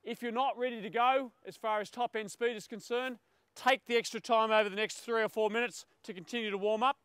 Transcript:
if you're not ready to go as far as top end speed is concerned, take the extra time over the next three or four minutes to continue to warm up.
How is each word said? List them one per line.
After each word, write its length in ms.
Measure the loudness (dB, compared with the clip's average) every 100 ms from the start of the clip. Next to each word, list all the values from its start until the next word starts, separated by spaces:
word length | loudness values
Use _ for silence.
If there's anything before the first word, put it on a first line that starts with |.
if 180 | -8 -6
you're 100 | -4
not 260 | 0 -2 0
ready 240 | -4 -4
to 80 | -6
go 420 | 2 4 4 0 _ -18
as 100 | -8
far 240 | -2 -2
as 80 | -2
top 260 | -4 -4 -4
end 140 | -8
speed 260 | -2 -2 -2
is 120 | -10
concerned, 500 | -14 -4 -4 -4 -8 _ _ _ 0
take 300 | 4 4 4
the 100 | 0
extra 240 | 0 -8
time 320 | 2 2 6
over 180 | 4 4
the 60 | 0
next 220 | -4 -4
three 240 | -2 0
or 80 | 0
four 200 | 0 0
minutes 360 | 0 -2 -6 -18 _
to 100 | -14
continue 380 | -14 -6 -4 -2
to 60 | -2
warm 260 | 0 2
up. 140 | 2 0